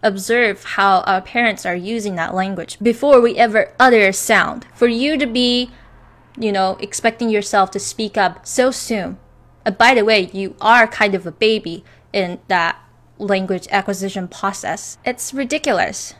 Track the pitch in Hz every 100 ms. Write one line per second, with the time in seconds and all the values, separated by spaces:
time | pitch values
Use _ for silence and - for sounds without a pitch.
0 | 165 196 190 233 233 202 - - 196 190
1 | - 190 190 240 233 202 190 180 180 226
2 | 208 180 165 185 190 190 - - 226 233
3 | 285 269 240 - 233 214 - - 262 233
4 | 196 190 - 202 160 - - - 240 233
5 | 277 302 269 233 247 247 247 - - -
6 | - _ _ - 220 196 190 190 202 -
7 | 233 220 233 214 202 208 190 196 - -
8 | 214 214 185 165 - - 254 254 - 220
9 | 170 190 _ _ _ _ - 190 233 254
10 | 214 220 180 190 196 - 214 240 226 -
11 | 208 196 175 - 220 220 190 170 - -
12 | _ - 180 180 _ 185 165 - _ _
13 | _ _ 208 196 190 185 - 202 190 190
14 | 196 190 180 - 196 196 - 180 - -
15 | - 247 - 262 262 302 302 196 92 -
16 | - -